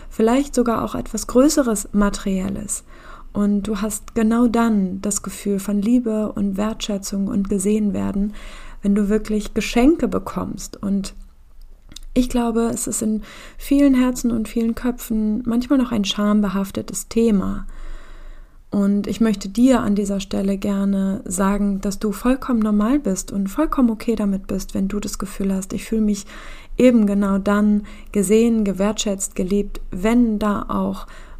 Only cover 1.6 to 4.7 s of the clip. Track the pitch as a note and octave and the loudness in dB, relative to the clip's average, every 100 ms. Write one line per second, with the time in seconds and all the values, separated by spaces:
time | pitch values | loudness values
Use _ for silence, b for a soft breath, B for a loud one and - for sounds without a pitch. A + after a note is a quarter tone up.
1.6 | B3 G#3 - G3+ G3+ G3+ G3+ F#3+ F#3+ G3 | 2 0 -2 2 2 0 -2 -2 -2 -6
2.6 | G#3 - - B B B - - G#3 G3+ | -6 -10 -10 B B B -8 0 2 2
3.6 | G3+ G#3 A3 G#3 - - A3 A#3 B3 A3+ | 0 -2 -4 -6 -6 0 2 4 4 4
4.6 | A#3 | 4